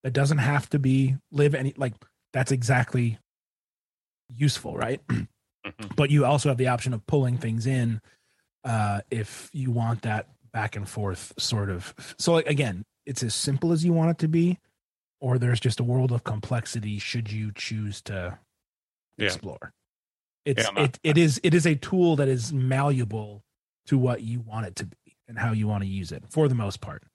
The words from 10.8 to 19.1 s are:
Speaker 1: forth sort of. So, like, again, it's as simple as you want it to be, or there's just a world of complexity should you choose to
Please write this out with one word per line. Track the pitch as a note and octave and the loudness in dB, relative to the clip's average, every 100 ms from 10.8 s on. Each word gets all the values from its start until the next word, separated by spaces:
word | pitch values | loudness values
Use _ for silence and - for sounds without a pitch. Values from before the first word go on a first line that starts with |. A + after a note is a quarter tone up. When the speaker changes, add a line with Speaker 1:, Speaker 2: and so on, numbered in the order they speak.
| G2+ | -8
Speaker 1:
forth | - G2+ F2+ - - | -6 -6 -6 -10 -6
sort | - A2 G2+ | -2 -2 -2
of. | F2+ - - - - | -4 -8 -16 -18 -4
So, | - | 2
like, | E3 D#3+ | 2 2
again, | C#3+ C3 F#2 G#2 _ - | 0 0 -4 -12 _ -10
it's | C3 | -6
as | A#2+ - | -4 -4
simple | - C#3 E3+ | -2 0 2
as | E3 E3+ | 2 2
you | |
want | E3 D#3+ | 2 2
it | D#3+ | 2
to | D#3+ | 2
be, | E3 E3+ F3+ _ _ _ _ _ _ | 2 2 0 _ _ _ _ _ _
or | C3 B2+ | 0 2
there's | A#2+ A#2+ | 2 2
just | B2+ - | 2 0
a | |
world | A#2+ B2+ B2+ | 0 2 2
of | A#2+ | 0
complexity | - A2 - B2 - A#2 G#2 G#2 | -2 -6 -2 -4 -4 -6 -4 -6
should | - A#2+ A2 | -4 -6 -4
you | G#2+ G#2+ | -4 -6
choose | G2+ - A2 G#2+ G2 | -8 -8 -6 -6 -8
to | - G2 F2+ - _ _ _ _ _ _ _ | -8 -6 -6 -10 _ _ _ _ _ _ _